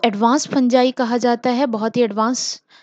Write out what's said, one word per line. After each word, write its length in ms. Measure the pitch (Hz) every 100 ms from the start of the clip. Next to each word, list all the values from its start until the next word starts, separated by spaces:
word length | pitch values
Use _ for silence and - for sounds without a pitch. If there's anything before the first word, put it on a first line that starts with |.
| 233
एडवांस 420 | 202 233 285 -
फंजाई 440 | 277 247 254 254
कहा 260 | 254 233 240
जाता 320 | 240 233 254
है, 160 | 240 277
बहुत 320 | 220 220 233
ही 40 |
एडवांस 600 | 233 208 220 254 - - _ -